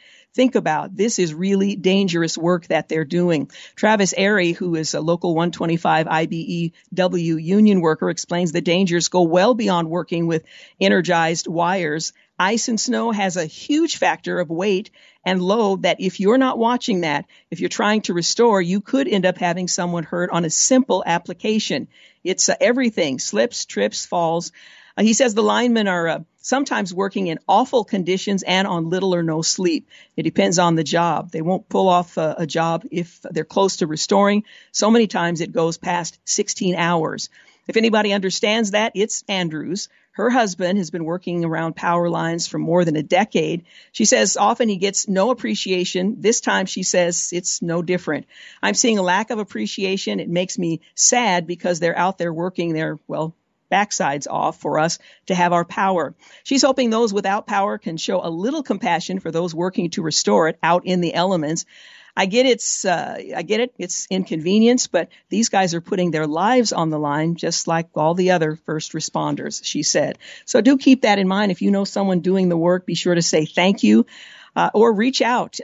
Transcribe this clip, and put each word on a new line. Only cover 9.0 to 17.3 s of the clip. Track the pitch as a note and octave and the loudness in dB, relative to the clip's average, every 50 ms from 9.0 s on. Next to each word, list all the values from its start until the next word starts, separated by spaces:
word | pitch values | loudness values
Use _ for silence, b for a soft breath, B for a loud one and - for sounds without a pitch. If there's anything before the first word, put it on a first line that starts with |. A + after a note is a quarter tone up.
| E3 | 0
go | - - F3+ | 2 2 2
well | F3+ E3 E3 F3+ F#3+ A#3 B3+ | 4 4 4 4 4 4 4
beyond | A3 A3+ G3 F#3 E3+ E3 | 2 2 0 0 0 0
working | D#3+ E3 F3+ D#3+ - F3 E3+ E3+ | -2 -4 -6 -4 -4 -2 -2 0
with | E3 E3 D#3+ - B B B B B B B | 0 0 -2 -4 B B B B B B B
energized | F#3 G3 G3+ F#3+ E3 E3 F3 E3 E3 D#3+ E3+ E3+ - | 2 4 4 4 2 2 2 2 2 2 0 -2 -4
wires. | F3 D#3+ E3 E3+ F3 F#3+ G3 E3+ D3+ D3+ E3 E3 - - _ _ _ _ - | -4 -2 0 0 0 0 0 -2 -2 -4 -4 -6 -8 -12 _ _ _ _ -2
Ice | F3+ F#3+ A3+ A3+ - - | 0 0 2 0 -2 -2
and | A3+ G3+ | -2 -2
snow | - B3 A#3 A3 A3+ A#3 | -2 -2 -2 -2 -2 -2
has | A3 G3+ G3 F#3+ E3 | -2 -2 -2 -2 -2
a | F#3 D#3+ | -4 -6
huge | E3 - - - - D4 D4+ E4+ D#4 - | -6 -8 -14 -4 -2 0 0 2 0 0
factor | - - F3 D#3+ E3+ - F3 F3+ F3 | 0 0 0 0 -2 -4 -4 -2 -2
of | F3 D3+ | -2 -2
weight | E3 D#3+ F#3+ G#3+ F#3+ F#3 A3 - b b b b b b b | -4 -2 0 0 0 0 -2 -6 b b b b b b b
and | F3+ F#3 F#3 | -2 0 0
load | F3+ F#3 G3+ A#3 A3 G3 G3 F#3 E3+ | 2 2 2 2 2 2 0 0 0
that | F3+ D#3 - | 0 0 0
if | F#3 F3+ - - | -2 -4 -2 0
you're | F#3+ G3+ A#3 | 2 4 4
not | C4 C4 B3+ - | 4 4 2 2
watching | A#3 A3+ A3+ B3 B3 - - G#3 F3+ | 0 0 0 0 0 -2 -2 -2 0
that, | E3+ D#3 C#3+ D3+ F#3 b | 0 -2 -2 -4 -4 b